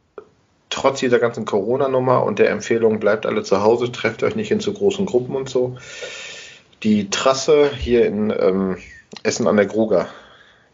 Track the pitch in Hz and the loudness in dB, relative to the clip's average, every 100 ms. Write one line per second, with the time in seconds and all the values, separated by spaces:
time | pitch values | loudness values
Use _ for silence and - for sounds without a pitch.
0 | _ - - _ _ _ - - 135 - | _ -20 -20 _ _ _ -14 -2 -2 0
1 | 127 117 120 117 104 104 101 131 135 131 | 2 2 2 -2 -2 -2 0 -2 0 0
2 | 127 127 - 104 107 101 - 113 113 107 | 2 2 2 2 2 0 -2 2 2 2
3 | 101 110 117 110 - 98 107 120 123 123 | 0 0 -2 -4 0 2 4 2 0 -4
4 | 117 - - 110 101 104 - - 101 196 | -4 -2 -4 -2 -2 -2 -2 -2 0 0
5 | 190 - 127 135 135 127 127 127 - - | -2 -2 -2 -8 -4 -2 -2 -6 -16 -14
6 | - - - - - - _ - 110 104 | -14 -14 -16 -16 -18 -20 _ -4 0 2
7 | 98 - 131 131 - 147 143 127 123 120 | 0 0 2 2 4 4 4 0 0 2
8 | 107 101 107 101 92 95 95 90 - - | 2 0 -2 0 2 2 0 -4 -10 -20
9 | _ - 107 - 107 104 98 107 107 90 | _ -8 -4 -2 2 2 2 2 0 0
10 | - - - - _ _ _ | -2 -8 -20 -20 _ _ _